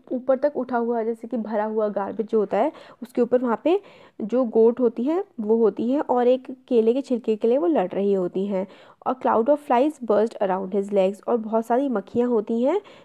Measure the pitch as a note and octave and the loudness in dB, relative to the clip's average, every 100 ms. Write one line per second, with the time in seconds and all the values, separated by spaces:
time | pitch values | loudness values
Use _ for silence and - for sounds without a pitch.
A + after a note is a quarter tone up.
0 | - B3+ B3+ C4 D4 D4 B3+ B3 A#3 A#3+ | -8 -6 -2 0 0 -2 -4 -4 -2 -2
1 | A3 A#3 A#3 A#3+ G#3+ A3 G#3+ A3 G#3+ G#3 | -4 -6 -6 -8 -4 -4 -2 -2 -2 -2
2 | G3 G3 G#3+ A3 G3 G3 C#4 - - - | -6 -6 -2 0 0 0 0 -4 -18 -18
3 | A#3 - A#3+ B3 B3 G#3+ D4 G4 - - | -6 -2 0 0 0 0 0 0 -2 -20
4 | - - G#3 B3 B3 A3+ A3+ A#3+ A#3+ A#3 | -20 -10 -4 0 2 4 4 4 0 0
5 | B3+ E4+ G4+ - G#3 A3+ A3 G#3+ A3+ C#4 | -2 -2 -4 -6 0 2 2 0 -2 -2
6 | - B3 B3 B3+ B3+ C4 - A#3+ A3 B3 | 0 2 2 0 -2 -12 -2 2 2 2
7 | C4+ A#3+ - G#3+ A3+ C4 F4 C#4 F3+ F3+ | -2 -4 -2 0 2 2 2 0 0 0
8 | G3+ G3 F3+ F#3 G3+ F#3+ G3+ - - - | 0 0 -2 -2 -4 -4 -6 -12 -20 -10
9 | - B3+ A#3+ A3 A#3 D4 - A#3+ D4 D4 | -6 -2 0 2 2 0 2 2 2 -2
10 | A#3+ G#3 A3+ - G3 F#3+ F#3+ G3 G3+ G3+ | 0 0 0 -2 -2 -2 -4 -4 0 2
11 | F#3+ G3+ - A#3+ A3 A3+ A3+ A#3+ C#4+ A3 | 2 0 -2 -2 0 -2 0 0 0 -2
12 | F#3+ A#3 B3 A#3 G#3+ A#3 B3+ F#4+ - - | -4 -2 0 0 0 0 0 0 -4 -20